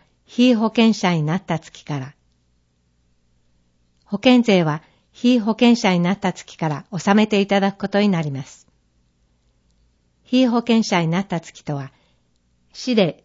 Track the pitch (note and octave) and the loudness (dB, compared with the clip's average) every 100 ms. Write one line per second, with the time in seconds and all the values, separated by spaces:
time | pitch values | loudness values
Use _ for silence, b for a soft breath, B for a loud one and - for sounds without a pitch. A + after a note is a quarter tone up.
0 | _ _ _ - B3+ A3+ A3 A3 A3+ G#3 | _ _ _ 0 2 2 0 2 2 2
1 | F#3+ E3+ D3+ F#3 - D#3+ - - - C#3+ | 0 0 -2 -4 -4 -8 -8 -20 -12 -10
2 | C3 - _ _ _ _ _ _ _ _ | -12 -18 _ _ _ _ _ _ _ _
3 | _ _ _ _ _ _ _ _ _ _ | _ _ _ _ _ _ _ _ _ _
4 | _ G3+ B3+ B3 A#3 F#3+ D#3+ D3+ b b | _ -2 2 4 4 2 2 -4 b b
5 | b - A#3+ B3 G#3 G#3+ A#3+ A#3 G3 F3 | b -4 0 0 0 2 2 4 2 0
6 | F3 G3 F#3+ - - - D#3+ C#3+ - F3 | 0 -2 -4 -6 -14 -8 -6 -6 -8 -4
7 | - G#3 G#3+ G3+ G3+ G3 G3 G3 G3 G3+ | 0 2 2 0 0 0 0 -4 -4 -2
8 | G#3 E3+ D3+ C3+ - - _ _ _ _ | 0 -2 -4 -8 -12 -20 _ _ _ _
9 | _ _ _ _ _ _ _ _ _ _ | _ _ _ _ _ _ _ _ _ _
10 | _ _ _ B3+ B3+ A#3 A#3 A3+ G#3+ F3+ | _ _ _ 0 2 0 0 0 0 -2
11 | D#3+ F3 G3 E3+ - - - C#3+ C3+ - | -2 -4 -4 -8 -10 -14 -10 -10 -10 -18
12 | _ _ _ _ _ _ _ - - A3 | _ _ _ _ _ _ _ -12 -2 0
13 | E3+ - | 0 -2